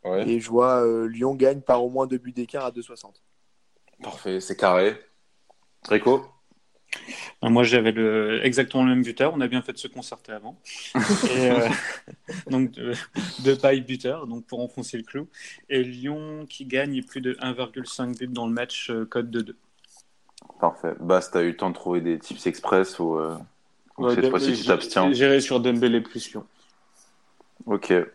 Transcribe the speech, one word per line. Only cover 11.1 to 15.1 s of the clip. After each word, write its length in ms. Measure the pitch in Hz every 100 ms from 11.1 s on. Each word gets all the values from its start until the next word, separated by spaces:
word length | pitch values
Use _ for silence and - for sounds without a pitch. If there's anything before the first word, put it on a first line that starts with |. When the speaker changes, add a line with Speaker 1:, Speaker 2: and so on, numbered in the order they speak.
| 202 247 127
Speaker 3:
Et, 160 | 127
euh, 160 | 123 117 - - - - - _ 185 -
donc, 280 | 131 131 120
euh, 160 | 120 117 - - - -
Depay 380 | 135 135 139 139
buteur, 440 | 123 127 127 151 139
donc 180 | 117 117
pour 160 | 120
enfoncer 340 | 120 - 123 117
le 80 |
clou. 240 | 113